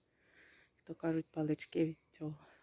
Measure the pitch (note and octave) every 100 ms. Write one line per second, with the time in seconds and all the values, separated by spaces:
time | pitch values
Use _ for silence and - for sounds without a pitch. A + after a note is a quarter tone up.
0 | _ _ _ - - - _ _ - D#3+
1 | E3 D#3+ - D#3+ D3+ D3+ - E3+ D#3+ D#3
2 | _ - D3+ D3+ - -